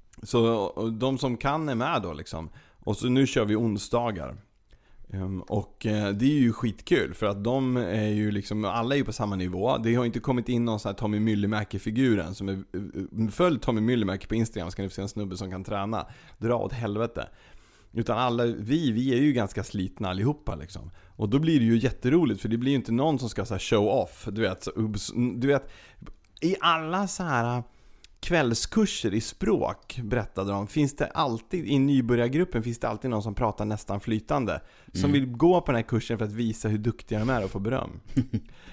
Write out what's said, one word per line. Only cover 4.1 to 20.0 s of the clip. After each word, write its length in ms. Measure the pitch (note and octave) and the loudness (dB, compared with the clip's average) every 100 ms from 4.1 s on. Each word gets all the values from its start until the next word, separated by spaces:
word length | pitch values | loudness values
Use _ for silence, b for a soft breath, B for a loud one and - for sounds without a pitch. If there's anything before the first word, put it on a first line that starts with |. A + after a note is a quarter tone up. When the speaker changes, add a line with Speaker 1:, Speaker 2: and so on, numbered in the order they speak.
| F#2+ C2 G2 - _ _ - _ - - | -4 -8 -12 -18 _ _ -20 _ -20 -12
Speaker 1:
Ehm, 300 | F#2+ F#2+ F#2+ | -8 -6 -6
och, 440 | - G#2 - - A2 | -4 -4 -4 -6 -2
eh, 240 | G#2+ G2+ | 0 0
det 140 | G2+ | 2
är 140 | C3 D3 | 2 4
ju 120 | A#2+ | 4
skitkul, 600 | A2+ A#2 F2+ - C3+ E2+ | 2 -4 -4 0 2 2
för 120 | - G#2 | -2 -2
att 180 | G2+ | 0
de 320 | G#2+ C3+ C3 B2+ | -2 0 0 0
är 320 | G2 A2 G#2+ | 0 0 0
ju 220 | G#2 G#2+ | 0 0
liksom, 340 | G2+ - G#2+ | -2 -4 -4
alla 300 | G2+ A2+ A#2 | -2 -2 0
är 40 | C#3+ | 0
ju 60 | |
på 80 | C3 | 0
samma 240 | B2 G#2+ F#2+ | -2 -4 -2
nivå. 420 | F2+ F2+ A2 C3+ | -4 -2 0 0
Det 160 | A2+ | 2
har 100 | A#2+ | 2
inte 160 | A#2+ A#2 | 0 -2
kommit 280 | - B2 A#2 | -2 -2 0
in 160 | A#2+ | 0
någon 160 | A#2 G#2+ | 0 -2
sån 80 | G2+ | -4
här 60 | G2 | -4
Tommy 220 | A2 G#2+ | -2 0
Myllymäki-figur 960 | A2 G#2 G2+ G#2+ G#2 F#2+ - A2+ C3 G#2 | 2 2 0 -2 -4 -6 -4 2 4 2
än 160 | D#2+ | 0
som 140 | F#2 G2 | -6 -6
är, 40 | |
eh, 680 | F#2+ - F2+ G2+ - G2 G#2+ | -6 -6 -8 -8 -8 -8 -2
eh, 40 | A2 | -2
följ 280 | - F3+ C#3+ | 2 2 2
Tommy 200 | - A2+ | 0 2
Myllymäki 460 | A2 B2 G2 F#2+ - | 2 2 0 -2 -2
på 80 | |
Instagram, 360 | A2+ A2+ G#2+ E2+ | -2 0 -2 -8
så 60 | - | -6
kan 80 | |
du 60 | G2 | -6
se 120 | - | -6
en 60 | G2+ | -8
snubbe 280 | - G2+ F#2 | -6 -8 -6
som 140 | F#2+ | -8
kan 140 | F#2+ | -8
träna. 420 | F#2+ G2+ G2+ A2 - b b b | -6 -4 -2 -4 -6 b b b
Dra 160 | A2 A#2+ | 0 0
åt 160 | - | 0
helvete. 560 | B2 A2 G#2 A#2 - A1 b b b b b b | -4 -4 -2 -2 -4 -10 b b b b b b
Utan 260 | A2+ A2+ A2+ | -4 -2 0
alla, 260 | B2+ A#2+ | 0 2
vi, 480 | A#2+ A2+ G#2+ D3+ C#3+ | 0 0 0 2 2
vi 220 | A2 C3+ | 2 2
är 40 | A#2+ | 4
ju 100 | D3 | 4
ganska 320 | B2 G2+ - | 4 0 -4
slitna 440 | - G#2 F#2 - | -6 -4 -4 -4